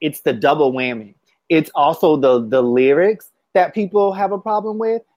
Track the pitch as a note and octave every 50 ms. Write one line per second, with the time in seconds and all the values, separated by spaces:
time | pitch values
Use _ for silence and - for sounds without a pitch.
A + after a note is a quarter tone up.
0 | D#3+ D3+ D3 - - D3 C3 A2 B2 C#3 D3 D3+ D3 C3 B2+ C3 B2+ B2 B2 A2+
1 | G#2+ G2+ G2 _ _ _ _ _ _ - E3+ D#3 D3 - - E3 C#3+ D3 D#3+ -
2 | - E3 D#3 C#3+ C3+ C3 B2+ B2 A#2 G#2+ B2+ C3 B2 A#2+ A#2+ B2+ B2+ C3+ C#3+ D#3
3 | F3+ G#3 A3 G#3+ - - _ _ _ _ - F#3+ F3+ D#3+ - A3 G#3 F3+ G3+ G#3
4 | G3+ G3 F#3+ G3 G3+ F#3+ G3+ G3 - A3 G#3+ G#3+ G#3 A3 G#3+ G#3+ A3+ A3 A3+ A3+
5 | - _ _